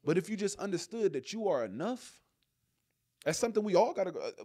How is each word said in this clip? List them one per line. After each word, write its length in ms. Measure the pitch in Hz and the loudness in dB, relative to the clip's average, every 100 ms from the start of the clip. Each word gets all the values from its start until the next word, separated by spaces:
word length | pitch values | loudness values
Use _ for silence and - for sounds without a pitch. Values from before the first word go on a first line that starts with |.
But 140 | 139 175 | 2 0
if 120 | 180 | 0
you 60 | 208 | -2
just 220 | 202 - | -2 -2
understood 540 | 202 175 - 226 202 | -4 -4 -4 0 0
that 180 | 143 127 | 0 -6
you 160 | 214 208 | -4 0
are 160 | 147 | 0
enough, 560 | 110 98 190 254 - - _ _ _ _ _ _ _ _ _ _ | 0 -2 -4 -4 -10 -20 _ _ _ _ _ _ _ _ _ _
that's 140 | - - | -2 0
something 260 | 233 214 | 2 2
we 120 | 208 185 | 4 4
all 180 | 240 | 4
gotta 180 | 415 190 | 2 -2
go, 80 | 139 | -2
uh, 120 | 92 - | -6 -8